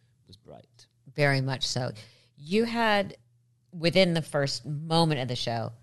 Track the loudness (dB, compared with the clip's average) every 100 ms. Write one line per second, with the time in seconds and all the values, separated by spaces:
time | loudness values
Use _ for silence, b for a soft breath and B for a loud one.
0 | _ _ _ -20 -20 -20 _ _ _ _
1 | -12 0 2 2 -2 -4 -4 -4 -6 -8
2 | B B B _ -2 0 0 0 2 2
3 | 0 -10 _ _ _ _ _ -2 2 4
4 | 4 2 -2 -2 -2 -4 -6 -8 0 4
5 | 4 2 -2 -4 -4 -4 -6 -10